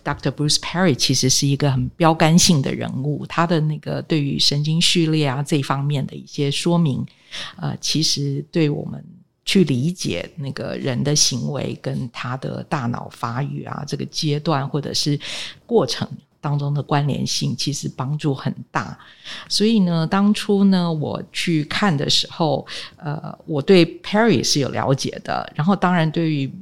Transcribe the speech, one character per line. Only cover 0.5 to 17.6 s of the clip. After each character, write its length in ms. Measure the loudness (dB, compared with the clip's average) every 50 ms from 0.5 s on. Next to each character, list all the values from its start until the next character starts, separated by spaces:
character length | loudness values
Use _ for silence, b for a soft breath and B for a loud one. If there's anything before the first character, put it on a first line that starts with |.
| 2
Perry 380 | 0 0 -2 -2 2 4 4 4
其 200 | 4 2 0 2
实 140 | 2 2 2
是 180 | 2 2 2
一 100 | 2 2
个 140 | 2 2 2
很 180 | 2 2 0 -2
标 240 | 0 2 4 4 4
杆 240 | 4 4 6 6 6
性 240 | 6 6 4 4 2
的 120 | 0 -2
人 160 | -4 -6 -6 -4 -4 -4
物， 240 | -4 -4 -4 -6
他 200 | -6 -2 0 0
的 140 | 2 2 2
那 180 | 2 0 -2 -4
个 220 | -6 -8 -8 -6 -4
对 200 | -2 0 0 0
于 160 | 0 0 2
神 240 | 2 2 2 0 0
经 160 | 0 2 2
序 260 | 2 2 4 4 2
列 200 | 2 2 2 2
啊 160 | 0 0 -2 -2
这 180 | 0 0 0 0
方 220 | 0 -2 -2 0
面 220 | 0 0 0 -2
的 80 | -4 -6
一 120 | -10 -16
些 240 | -12 -4 -2 -2 0
说 280 | 0 0 0 2 2 4
明， 260 | 4 2 2 0 -4 -8 B B B B B B B B B
呃， 200 | B -6 -6 -6 -4
其 220 | -4 -2 -2 0 0
实 420 | 0 0 0 -2 -2 -4 -4 -6 -4 0
对 160 | 0 2 2
我 160 | 0 -2 -6
们 180 | -8 -10 -12 -14 -16 -20 -20 -20 _ _ _ -4
去 180 | 2 4 4 4
理 260 | 4 4 0 0 -2
解 380 | -2 -4 -4 -4 -4 -4 -6 -8 -10
那 160 | -10 -10 -8 -8
个 240 | -8 -8 -8 -6
人 260 | -6 -4 -4 -2 -2 0
的 140 | 0 2
行 340 | 2 2 2 0 -2 -4 -4 -4
为 260 | -4 -6 -6 -6 -8
跟 300 | -8 -6 -6 -4 -6 -8
他 260 | -8 -10 -8 -8 -8
的 260 | -6 -6 -8 -8 -8 -8
大 160 | -4 -4 -2 -2
脑 220 | -2 -4 -4 -8 -12
发 320 | -12 -8 -6 -6 -4 -4 -4
育 220 | -4 -6 -8 -8
啊 180 | -8 -8 -8 -8
这 100 | -6 -6
个 80 | -6 -6
阶 320 | -6 -6 -4 -2 -2 -2 0
段 300 | 0 0 0 0 0 -2
或 100 | -4 -4
者 140 | -4 -4 -4
是 260 | -2 0 0 0 -2 B B B B B B B B B
过 200 | 0 2 2 2
程 200 | 2 -2 -4 -6 -8 -8 -14 -18 _ _ _
当 180 | -4 -2 -2 0
中 160 | 0 0 -2
的 80 | -2 -2
关 240 | 0 0 0 2
联 200 | 0 0 0 -2
性 300 | -2 -2 -2 -2 -2 -2
其 160 | -2